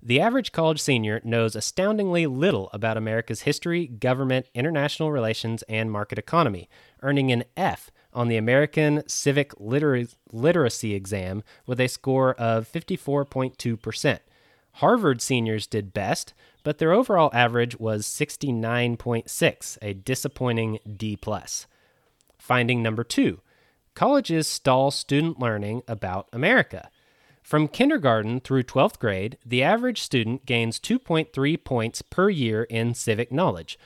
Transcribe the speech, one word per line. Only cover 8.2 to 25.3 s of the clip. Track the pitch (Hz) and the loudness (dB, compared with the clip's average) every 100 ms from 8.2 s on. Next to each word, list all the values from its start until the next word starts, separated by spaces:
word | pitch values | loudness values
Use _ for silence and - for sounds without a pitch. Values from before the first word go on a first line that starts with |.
| 117 | 0
the | 113 | 2
American | 110 131 147 156 151 147 - | 4 4 4 2 2 2 -2
Civic | - 143 139 139 - | -2 0 2 0 -6
Liter-, | 104 139 151 123 120 _ _ | -4 0 2 0 -2 _ _
Literacy | 113 147 175 123 - 110 | -2 2 4 2 0 -4
exam | 101 95 101 92 98 - - - | -4 -4 -6 -4 -6 -10 -12 -6
with | 123 | 0
a | 127 | 0
score | - 135 131 131 | -2 0 2 2
of | 123 117 113 117 | 2 0 0 -2
fifty-four | 170 - 185 - 143 | -6 -6 -6 -2 -2
point | 139 131 131 - | -2 -4 -4 -4
two | 123 110 | -6 -4
percent. | 110 - 151 107 _ _ _ _ _ | -6 -2 0 -2 _ _ _ _ _
Harvard | - 151 240 175 123 | 0 4 4 4 0
seniors | - 127 113 107 - | 0 0 0 -2 -2
did | 110 101 | -4 -4
best, | 104 98 170 - - _ _ | -4 -2 -4 -6 -16 _ _
but | 151 - | -6 0
their | 160 | 4
overall | 196 254 190 151 | 4 4 4 4
average | 117 120 120 120 120 | 4 2 2 -2 -2
was | 110 107 - | -4 -2 -4
sixty-nine | - 151 - 143 117 113 120 120 117 | -4 -4 -4 -4 -2 0 0 0 -2
point | 120 117 - | -2 -4 -4
six, | - 165 - - - | 0 0 0 -12 -10
a | 107 | -8
disappointing | 95 110 131 139 - 123 113 113 107 107 101 | -6 -4 -4 -4 -4 -2 0 -2 -4 -10 -8
D | 110 101 | -6 -6
plus. | - 101 - - - _ _ _ _ _ _ _ | -6 -8 -6 -12 -12 _ _ _ _ _ _ _
Finding | - 127 120 120 | -2 0 2 2
number | 113 110 | 0 -2
two, | 117 - 202 85 _ _ _ _ _ | -2 0 0 0 _ _ _ _ _
colleges | - 196 285 - 160 151 | 0 2 2 2 -2 -2
stall | - 135 131 139 | -2 2 4 4
student | - - 143 165 | 0 0 0 0